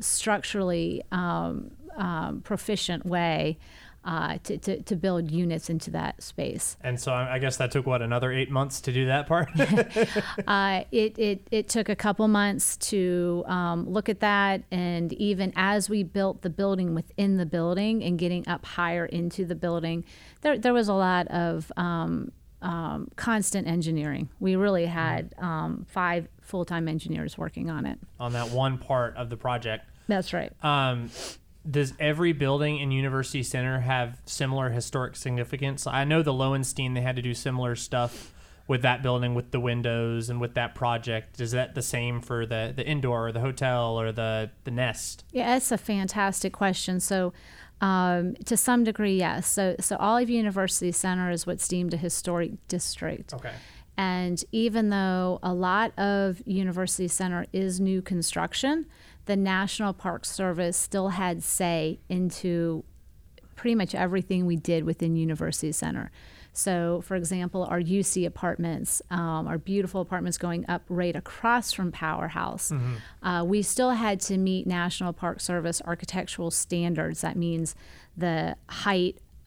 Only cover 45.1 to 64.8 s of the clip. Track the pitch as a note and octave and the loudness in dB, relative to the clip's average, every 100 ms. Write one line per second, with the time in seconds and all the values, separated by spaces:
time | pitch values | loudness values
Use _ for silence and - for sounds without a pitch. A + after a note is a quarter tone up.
45.1 | - - B3+ A#3+ B3+ - A3 - G3+ F#3+ | -12 -8 -2 2 2 2 -2 0 -2 0
46.1 | G#3+ G3 F#3 F#3+ - G3 F3+ - F#3 - | 0 0 0 -2 0 0 0 0 -2 0
47.1 | G3 F3+ - - - - - G3 F#3 F3+ | 2 0 -2 -18 -20 -14 0 2 4 4
48.1 | F3 F3+ - - A3+ - B3 A3+ G#3+ G#3 | 4 0 -2 -2 0 4 4 4 2 2
49.1 | F#3+ F3 D#3+ - - F#3+ F3+ - G#3 G#3 | 4 2 0 0 2 2 0 -2 0 4
50.1 | A#3 A#3+ A#3 G#3 G3 F#3 - F3+ E3+ F#3 | 4 4 2 2 2 0 2 0 0 0
51.1 | F#3 F3+ E3+ - F3+ - F3+ F3 E3 E3+ | 2 0 0 -2 -2 -2 0 0 -2 -2
52.1 | - F3+ E3+ E3+ - - F3+ - - E3 | -4 -2 0 -2 -4 -4 -4 -4 -4 -4
53.1 | - - B2+ A#2+ A2+ - - - - F#3+ | -6 -8 -10 -10 -12 -16 -20 -12 -2 0
54.1 | F3+ F3+ F3 - A3 A3+ A3 G#3 G3+ F#3+ | 0 0 -2 -2 0 2 2 2 4 2
55.1 | F#3 F3+ F3+ F#3 F3+ F3+ G3+ A3+ - G3+ | 2 0 0 -2 0 2 4 2 0 0
56.1 | G3+ G3 F3+ - G3 F#3 F3+ F3+ - F3 | 2 0 -2 -2 0 0 0 -2 -2 -2
57.1 | - F#3 F3 - F#3 F#3+ F#3 F#3+ F#3+ F#3 | -2 -2 -2 -2 -2 0 0 2 0 0
58.1 | F3+ E3+ E3 E3+ - C4+ D#4+ D#4 - - | -2 -2 0 -2 0 0 0 -2 -10 -20
59.1 | - - G3 F#3+ F#3+ G3 - G#3 F#3 F#3 | -10 -2 2 4 2 2 0 -2 -2 -4
60.1 | - - - F#3 E3+ F3 F3 - G3 F#3+ | -4 -6 -2 0 2 0 0 0 0 0
61.1 | F3+ F3+ E3 - - F3 E3 D#3 - - | 0 0 0 -2 0 2 2 0 -2 -2
62.1 | F3+ F3+ - F3+ E3+ E3+ D#3+ - - - | 0 0 0 0 2 0 -2 -6 -18 -20
63.1 | - - - - - A#3+ A3+ F3+ - F3+ | -20 -20 -20 -20 -2 2 4 2 0 0
64.1 | F#3+ F3+ F#3 F3+ E3 F3 E3 | 2 2 2 2 2 2 2